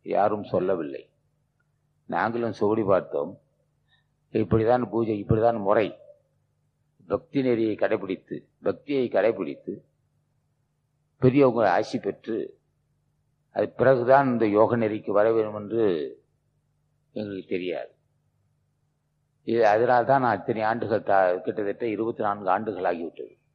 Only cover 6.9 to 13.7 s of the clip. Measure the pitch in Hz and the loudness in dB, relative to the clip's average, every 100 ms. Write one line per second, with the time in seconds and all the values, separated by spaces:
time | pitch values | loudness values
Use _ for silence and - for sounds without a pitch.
6.9 | _ - 101 - 139 131 117 110 101 98 | _ -6 -6 -4 -2 0 0 0 0 0
7.9 | 110 98 90 - 76 - _ - 90 - | -2 -2 -8 -8 -14 -14 _ -6 -6 -4
8.9 | 139 120 101 104 98 80 67 - 104 - | -2 0 2 2 0 -6 -8 -12 -12 -16
9.9 | _ _ _ _ _ _ _ _ _ _ | _ _ _ _ _ _ _ _ _ _
10.9 | _ _ _ 127 131 135 117 104 90 110 | _ _ _ 2 6 4 4 2 2 0
11.9 | 120 104 - - 110 - - _ _ _ | -4 -6 -6 -6 -8 -8 -12 _ _ _
12.9 | _ _ _ _ _ _ 101 107 | _ _ _ _ _ _ -6 -4